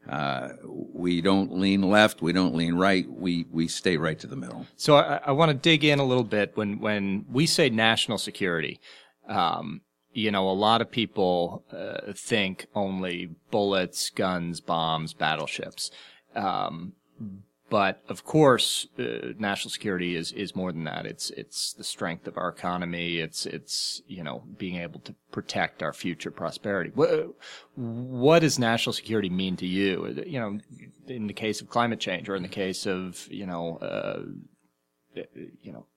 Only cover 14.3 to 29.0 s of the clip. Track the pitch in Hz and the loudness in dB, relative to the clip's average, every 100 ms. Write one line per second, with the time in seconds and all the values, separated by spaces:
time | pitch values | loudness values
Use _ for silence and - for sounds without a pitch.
14.3 | 90 85 85 - 85 80 80 80 - 78 | 0 -4 -8 -4 0 0 0 -4 -2 -2
15.3 | 78 76 - 95 - - - - - _ | 0 -4 -6 -8 -8 -10 -10 -20 -20 _
16.3 | - - 101 - 82 87 - _ _ 110 | -4 -2 -2 -4 -6 -12 -14 _ _ -14
17.3 | 98 - _ _ 107 98 - - 98 - | -14 -20 _ _ 2 2 0 -8 -12 0
18.3 | 156 151 120 - - - - 123 117 62 | 6 8 8 4 -2 -6 -6 -6 -4 -8
19.3 | - 104 101 110 - 107 90 87 87 82 | -4 0 0 -2 -6 -2 -2 0 -2 -4
20.3 | - 95 - 92 82 78 50 - - - | -6 -6 -4 -4 -4 -6 -6 -8 -8 -10
21.3 | - 57 - - - 104 - 98 85 - | -10 -12 -8 -8 -8 -10 -6 -6 -6 -8
22.3 | - 90 85 90 90 87 87 87 85 80 | -6 -6 -4 -4 -2 -4 -4 -4 -2 -4
23.3 | - - 82 - - - - - 92 78 | -6 -8 -10 -8 -6 -6 -8 -12 -12 -10
24.3 | 62 - 104 95 90 85 80 - - _ | -10 -12 -10 -8 -6 -8 -12 -18 -20 _
25.3 | - - 107 82 - 80 - 92 82 - | -10 -6 -2 -2 -2 -6 -4 -6 -6 -8
26.3 | - 85 - 107 98 82 82 156 160 156 | -6 -8 -6 -4 -2 -2 0 2 2 -2
27.3 | - - - - - 120 113 127 127 131 | -10 -20 -20 -18 -10 -8 -6 -8 2 6
28.3 | 170 160 127 117 117 - 113 | 8 6 4 2 2 0 -4